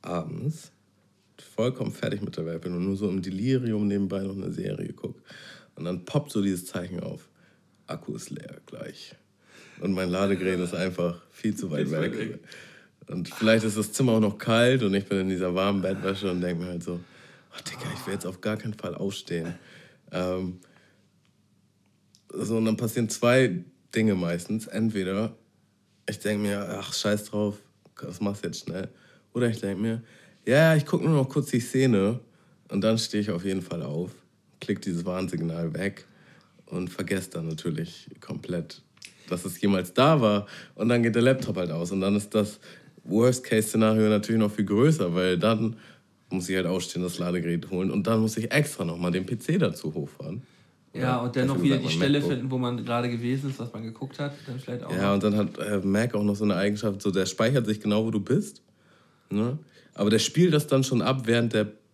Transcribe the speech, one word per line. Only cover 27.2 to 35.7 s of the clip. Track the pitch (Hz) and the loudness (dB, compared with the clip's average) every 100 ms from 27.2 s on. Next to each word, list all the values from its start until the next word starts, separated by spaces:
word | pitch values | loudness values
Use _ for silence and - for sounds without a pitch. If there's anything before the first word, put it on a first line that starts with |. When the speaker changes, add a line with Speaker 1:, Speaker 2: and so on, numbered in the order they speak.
| - | -2
Speaker 1:
drauf, | 104 104 101 _ _ _ - | 0 0 -2 _ _ _ -14
das | - 87 | -12 -4
machst | 104 101 | -4 -2
du | 90 | -6
jetzt | 82 - | -8 -8
schnell. | 87 95 - _ _ _ | -8 -8 -12 _ _ _
Oder | 120 120 | 0 0
ich | 107 | 0
denk | 98 98 | -4 -2
mir, | 113 113 117 - - _ - | -2 -4 -8 -20 -20 _ 2
ja, | 135 160 156 | 6 8 6
ich | - | 2
guck | - | 0
nur | 160 | 4
noch | 151 131 | 2 2
kurz | 151 - | 0 0
die | 123 | -2
Szene | 117 131 131 107 98 123 - _ _ _ _ | 0 2 4 6 4 0 -8 _ _ _ _
und | 101 | 0
dann | 110 113 | 2 2
stehe | - 104 | 0 -2
ich | 101 | -2
auf | 87 95 | -2 -2
jeden | 95 | -4
Fall | 85 85 | -4 -8
auf, | 67 76 92 - _ _ _ _ | -6 -6 -6 -10 _ _ _ _
klick | - 98 | -8 -6
dieses | - 85 87 | -4 -4 -4
Warnsignal | 92 92 87 82 82 82 | -4 -4 -4 -4 -4 -4